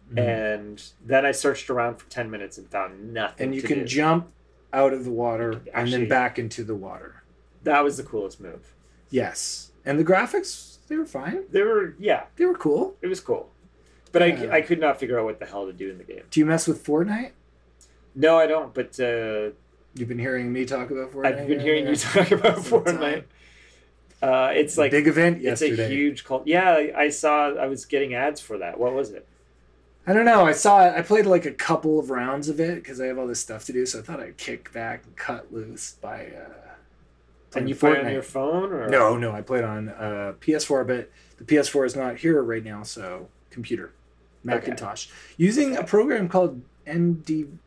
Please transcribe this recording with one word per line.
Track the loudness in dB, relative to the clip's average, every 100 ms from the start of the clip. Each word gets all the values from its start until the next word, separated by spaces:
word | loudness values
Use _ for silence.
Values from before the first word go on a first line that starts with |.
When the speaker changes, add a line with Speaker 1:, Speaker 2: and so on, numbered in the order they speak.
| -6
Speaker 1:
Mm-hmm. | -2
Speaker 2:
And | -2 -2 -4 -6 -10 -18 -20 _ 0
then | 2 2
I |
searched | 0 -2 -2 -4
around | -4 -4 -6
for | -14
ten | -10 -10
minutes | -10 -14 -16
and | -10
found | -8 -8 -12 -10
nothing | -6 -6 -4 -4
Speaker 1:
And | -4
you |
Speaker 2:
to | -2
Speaker 1:
can | -2
Speaker 2:
do. | 0
Speaker 1:
jump | 2 4 2 0 _ _ _ _
out | 2 2
of | 2 -4
the |
water | -2 -2 -2 -4
and | -6 -8
then |
Speaker 2:
Actually, | -4 -2 0 2
Speaker 1:
back | 2 2 -4
into | -8 -8 -8
the | -8
water. | -8 -14 -18 -20 _ _ _ _
Speaker 2:
that | 0 2
was | 2 -2
the |
coolest | -8 -6 -6 -12
move. | -18 -18 _ _ _ _ _
Speaker 1:
Yes. | -2 -2 -6 -8 -10 -14 _ -4
And | 0
the |
graphics, | 4 4 4 -2 -4 -12 -16 -20 _
they | -6
were | -6
fine. | -8 -8 -8 -2
Speaker 2:
They | 0
were, | 2 0 -2 -4
yeah. | 0 0 -2 -2
Speaker 1:
They | 0
were | 2
cool. | 0 0 -2 -6
Speaker 2:
It | -8
was | -6
cool. | -4 -6 -6 _ _ _ _ _ _
But | 4
I, | 4
Speaker 1:
Yeah. | 4 0
Speaker 2:
I | 0
could | 2 2
not | 2 0
figure | -2 -2
out |
what | -2 -6
the | -10
hell | -10 -10
to |
do | -10 -12
in | -12
the |
game. | -18 -18 -2
Speaker 1:
Do | 2
you | 4
mess | 2 0
with | -4
Fortnite? | 0 0 0 -2 -6 _ _ _ _ _ _ _ _ 2
Speaker 2:
No, | 6 6
I | 6
don't, | 2 -2
but, | -8 -8 -4
uh, | -2 -2 -4 -4 -6 -8 _ _ _
Speaker 1:
You've | -12 -8
been | -6
hearing | -4 -4 -4
me | -4
talk | -4 -4 -6
about | -8 -8
Fortnite | -4 -2 -2
Speaker 2:
I've | -4
been | -2
hearing | 0 0 0
you |
Speaker 1:
earlier? | -2
Speaker 2:
talk | 2 2 4
about | 4 4 2
Speaker 1:
Some | 2 2
Speaker 2:
Fortnite. | 2 0
Speaker 1:
time. | -2 -4 -8 _ _ -20 -20 _ _ _ _ _
Speaker 2:
Uh, | 2 2 4
it's | 2 2 2
like, | 4
Speaker 1:
Big | 4 4
event | 4 4 2
Speaker 2:
it's | -2 0
a | 0
Speaker 1:
yesterday. | 0 0 0
Speaker 2:
huge | -2 -2
cult. | -6 -4 2
Yeah, | 4 6
I, | 4 2 0
I | -2
saw, | 0 2 2 2
I | -2 -4
was | -6 -4
getting | -2 -2
ads | -2 -4 -4
for | -12 -10
that. | -8 -4
What | -2
was | -2 -6
it? | -10 _ _ _ _ _ _ _ _ 2
Speaker 1:
I |
don't | 4 8
know. | 8 6
I |
saw | 6 8 10 8
it. | 6
I |
played, | 4 4 6
like, | 4 2
a |
couple | -6 -2 0 2 0
of | 0
rounds | -4 -4 -4 -4
of | -2
it | -2 -4
'cause | -10 -8
I | -6
have | -4
all | -6
this | -6
stuff | -8 -12 -6
to |
do, | -4 -4
so | -6
I |
thought | -10 -12
I'd | -12 -14
kick | -12 -12 -12
back | -10 -10 -10 -16
and | -12
cut | -10 -10 -10
loose | -14 -12 -14 -14 -14
by, | -14 -12 -14
uh, | -18 -20
Speaker 2:
And | -20 -20 -20 _ _ _ _ _ _ _
Speaker 1:
playing | -6 -4
Speaker 2:
you | 2
play | 4
on | 4 0
Speaker 1:
Fortnite. |
Speaker 2:
your | -6
phone, | -6 -4 -2 -2 -2
or? | -4 2
Speaker 1:
No, | 4 4 2
no, | -2
I | -6
played | -4 -2
on, | -2 -6 -10
uh, | -8 -8 -6 -8 -6
P | -2
S | -2 0
four, | 0
but | 0 -4 -6 _ _ _
the |
P | 2 2
S | 4
four | 2 0
is | -2
not | -6 -2
here | 2 2
right | 2 -4
now, | -6 -12
so | -12 -12 -10 -12 -14 _ _
computer, | -16 -8 -8 -8 _ _ _ _ _ -4
Speaker 2:
Okay. | -4
Speaker 1:
Macintosh, | -4 -8 -10 -10 -14 -18 -20 2
using | 2 4 0 0
a |
program | 2 2 4 0 2
called | 2 2 -2 -18 _ -6
N | 0 2 0 -2
D | -4 -4 -14